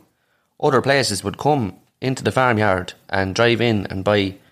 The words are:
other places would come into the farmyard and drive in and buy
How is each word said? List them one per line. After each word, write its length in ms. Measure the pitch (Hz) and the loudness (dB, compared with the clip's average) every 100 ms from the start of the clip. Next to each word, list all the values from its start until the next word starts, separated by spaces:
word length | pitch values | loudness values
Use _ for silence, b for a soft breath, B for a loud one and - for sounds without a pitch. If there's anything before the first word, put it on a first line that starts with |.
| _ _ _ _ _ - | _ _ _ _ _ -4
other 200 | 147 131 | 0 2
places 420 | 123 139 120 101 | 2 0 0 -4
would 140 | 101 87 | -6 -4
come 380 | 143 147 104 - _ - | 0 0 -2 -6 _ -8
into 220 | 127 131 | -6 -4
the 80 | - | -2
farmyard 640 | 104 127 110 107 92 90 - - | 0 2 2 2 0 -2 -12 -8
and 260 | 98 95 92 | -4 -2 2
drive 240 | 117 117 | 2 2
in 260 | 117 107 92 | 2 0 -2
and 160 | 95 95 | -4 0
buy 300 | 104 98 92 b | 2 0 -4 b